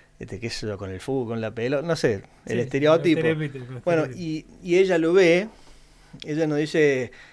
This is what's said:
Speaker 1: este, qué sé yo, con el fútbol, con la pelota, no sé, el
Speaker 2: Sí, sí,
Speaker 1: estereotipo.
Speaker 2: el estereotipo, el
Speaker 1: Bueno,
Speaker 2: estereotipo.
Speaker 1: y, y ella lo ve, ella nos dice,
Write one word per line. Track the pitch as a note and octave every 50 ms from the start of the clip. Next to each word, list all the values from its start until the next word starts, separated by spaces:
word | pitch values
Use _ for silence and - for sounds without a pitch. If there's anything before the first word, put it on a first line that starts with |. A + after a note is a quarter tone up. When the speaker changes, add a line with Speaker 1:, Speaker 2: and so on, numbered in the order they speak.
| _ _ _ _
Speaker 1:
este, | A#2 - - F#2+
qué | A2+ A2+
sé | - - - G#2+
yo, | G2+ F#2+
con | G2+ F#2+
el | F#2+ F2+
fútbol, | - - C3+ C3+ B2 A2 A#2
con | A2+
la | A2 A2
pelota, | A2 A2+ A2+ B2 D3 C#3 D3 E3+
no | D#3+
sé, | D#3+ - C3+ G#2+
el | F#2+ - - _ _ _ -
Speaker 2:
Sí, | A#2
sí, | A#2+
Speaker 1:
estereotipo. | A#2 - - C#3 C#3+ D3+ D#3+ E3 E3 F3+ D#3 D#3+ D#3+ D#3+
Speaker 2:
el | D#3+ D3+ D#3
estereotipo, | C#3+ B2+ C3+ B2 A#2+ C3
el | A#2+ -
Speaker 1:
Bueno, | F3 E3+ D#3+ D3+
Speaker 2:
estereotipo. | C3+ B2 F3
Speaker 1:
y, | F3 D#3+ D#3 D#3+ - - - - -
y | F#3 E3+ F#3
ella | G3 F#3 F3+ E3
lo | D#3+ E3 F3
ve, | G3 F#3 E3 E3 F3+ G3+ A3 - - - - - - - _ _ _ _ _ - - -
ella | D#3+ D3+ D#3 E3 D#3
nos | D3+ D3
dice, | D#3 D3+ - E3 D3+ C#3+ C#3 B2+ B2 A2 - - - -